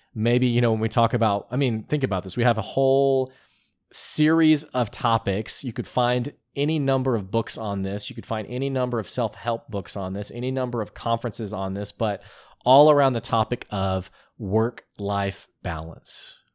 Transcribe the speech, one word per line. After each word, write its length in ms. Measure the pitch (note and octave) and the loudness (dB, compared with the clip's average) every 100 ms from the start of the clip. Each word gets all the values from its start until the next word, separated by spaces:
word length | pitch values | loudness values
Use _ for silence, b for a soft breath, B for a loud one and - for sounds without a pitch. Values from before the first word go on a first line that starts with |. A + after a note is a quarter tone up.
| b | b
Maybe, 320 | A2+ A2+ B2 B2 | -2 2 4 2
you 140 | A#2 | 2
know, 100 | A#2+ | 2
when 100 | A2 | 2
we 80 | A2 | 0
talk 260 | B2 A#2 | 2 2
about, 340 | G#2+ A2 G2+ - | 2 2 0 -2
I 60 | B2+ | -2
mean, 260 | C3+ A2 | 0 -2
think 220 | - D3+ | -2 -2
about 200 | C3 F#2+ | 0 -2
this. 120 | F#2 B2 | -4 0
We 80 | |
have 140 | A#2+ A2 | 2 2
a 40 | |
whole 680 | - - C3+ C3+ C#3 C3+ C3 b b b b _ _ | 0 0 4 4 4 2 -2 b b b b _ _
series 720 | - - - D3+ E3 D#3+ D3+ | -6 -2 2 4 6 6 4
of 260 | - B2+ A2+ | 2 -2 -2
topics. 720 | - A#2+ A2+ - F#2+ A2 - | -2 0 0 2 -2 -2 -6
You 100 | C3 | -6
could 140 | A2 G#2 | -6 -4
find 460 | - B2 B2 B2 - _ | 0 2 0 -2 -10 _
any 240 | - D3 D#3+ | -4 -2 0
number 380 | C3+ C3+ C3 A#2 | 0 0 2 -2
of 140 | F#2+ | 0
books 280 | A2+ A2 - | -2 -2 -4
on 240 | A2 G2 | -4 -4
this. 260 | F#2+ G2+ - | -2 -4 -8
You 60 | |
could 100 | A#2+ | -10
find 220 | - A2 G#2+ | -6 -6 -6
any 220 | B2 C#3 | -4 -2
number 280 | C3 B2+ A#2+ | -2 -2 -2
of 100 | G#2 | -4
self-help 600 | - A2+ - A#2+ A#2 - | -2 -2 -4 -4 -4 -4
books 260 | G#2 F#2 G#2 | -8 -6 -6
on 160 | F#2+ | -6
this, 180 | F#2+ G2+ | -6 -6
any 200 | A#2 B2 | -6 -4
number 300 | C3 B2+ A#2 | -2 -4 -4
of 140 | - | -6
conferences 580 | - A#2 A#2 A#2+ - G#2+ | -6 -2 -2 -2 -6 -6
on 220 | G2 F#2+ | -4 -4
this, 180 | G2 G2+ | -4 -6
but 300 | - A2 G2+ B B B B | -4 -4 -4 B B B B
all 260 | - C3+ D3+ | 4 8 8
around 220 | C#3+ C#3 | 6 4
the 80 | A#2+ | 2
topic 460 | - A#2 G#2+ - - | 0 0 2 -2 -4
of 400 | G2+ F#2+ F#2+ F#2 b b - | -2 0 -2 -4 b b -10
work-life 1120 | G2+ G#2+ A2+ A#2+ - - G2+ G2+ G2 - - _ | -2 2 2 -2 -18 -8 -4 -2 -2 -4 -14 _
balance. 800 | - E2 D#2+ - - - - - _ | -8 -6 -8 -12 -14 -14 -14 -20 _